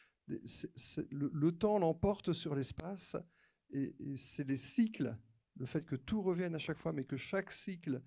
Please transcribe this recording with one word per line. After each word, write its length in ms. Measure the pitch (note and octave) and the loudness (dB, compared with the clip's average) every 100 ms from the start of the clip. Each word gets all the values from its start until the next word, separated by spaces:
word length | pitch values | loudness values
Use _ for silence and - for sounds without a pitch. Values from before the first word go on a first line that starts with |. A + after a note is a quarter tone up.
| - _ - - - | -20 _ -8 -6 -6
C'est, 260 | - - | -6 -8
c'est, 320 | - - - - | -8 -6 -4 -4
le, 180 | C#3+ C#3+ | -2 -2
le 180 | D#3+ D3+ | 2 2
temps 260 | E3+ G#3+ G#3 | 4 4 6
l'emporte 540 | E3+ E3 G3 G3+ - | 4 4 4 2 0
sur 220 | E3 D#3+ | 0 0
l'espace 600 | C#3 C3 - E3 F#3+ - - - _ _ _ _ | 0 0 -4 -6 -6 -6 -6 -8 _ _ _ _
et, 240 | C#3 C3+ - | -2 -2 -4
et 160 | D3 C3+ | -6 -4
c'est 280 | - - C#3 | -4 -4 0
les 80 | C3+ | 0
cycles, 600 | - - A3+ - B2 A2+ - _ _ - | 2 4 4 4 -2 -2 -10 _ _ -10
le 80 | C3 | -4
fait 180 | D#3+ | -2
que 120 | D#3 C3+ | -2 -4
tout 260 | - A3 | 0 0
revienne 320 | F#3 F3 F3+ | 2 2 2
à 40 | D#3+ | -2
chaque 200 | - D#3 | -2 -2
fois, 160 | E3 | -2
mais 100 | D#3 | -2
que 140 | B2+ C3+ | -2 -4
chaque 340 | - G3 F#3+ | 0 -2 -2
cycle 480 | - - F3+ E3 B2+ | -4 -4 -6 -2 -4